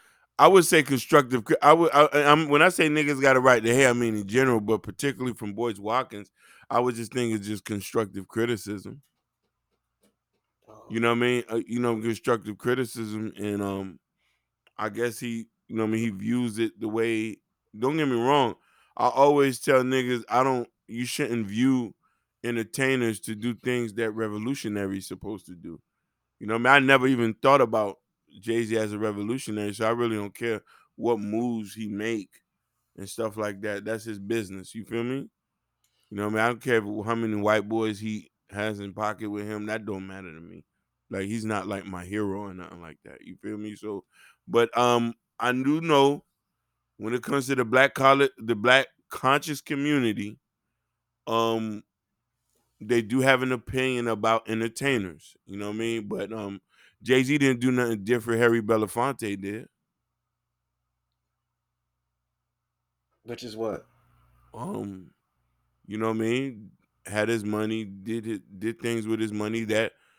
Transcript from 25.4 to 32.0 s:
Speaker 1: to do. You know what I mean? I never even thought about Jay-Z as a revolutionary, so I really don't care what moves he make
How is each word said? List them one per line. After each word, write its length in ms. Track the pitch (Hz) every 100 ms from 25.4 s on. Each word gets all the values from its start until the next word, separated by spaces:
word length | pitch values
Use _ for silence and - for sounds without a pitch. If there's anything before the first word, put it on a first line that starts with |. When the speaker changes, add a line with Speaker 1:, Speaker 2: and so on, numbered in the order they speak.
| -
Speaker 1:
to 80 | 87
do. 240 | 87 78 _ _ _ _ _ -
You 60 | 104
know 80 |
what 140 | 113 123
I 120 | 139
mean? 40 |
I 20 | 135
never 220 | 135 131
even 260 | 123 113
thought 280 | 104 135 139
about 360 | 117 113 101 - _ _ _ 92
Jay-Z 380 | 107 113 110 110
as 160 | 107
a 60 | 104
revolutionary, 720 | 107 101 104 131 113 107 104
so 140 | 101 110
I 40 |
really 240 | 117 120 107
don't 200 | 101 -
care 260 | 117 110 - _ _ -
what 240 | 113 113
moves 540 | 101 113 123 113 101
he 140 | 110 107
make 420 | 98